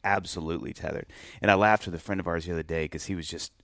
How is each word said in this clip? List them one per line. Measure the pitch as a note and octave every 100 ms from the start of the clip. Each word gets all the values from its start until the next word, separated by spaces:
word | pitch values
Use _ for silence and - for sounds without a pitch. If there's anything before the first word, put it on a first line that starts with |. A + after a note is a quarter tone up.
absolutely | G2 G2+ F2 F2+ D#2+ E2+ -
tethered. | - D#2 C#2+ - - - -
And | G#2
I | G2
laughed | G#2+ G#2+ -
with | E2+
a |
friend | - F#2+
of | F2
ours | E2+ E2
the |
other | E2
day | D#2+ E2 D#2
'cause | - -
he | F#2
was | D#2+
just, | E2 - _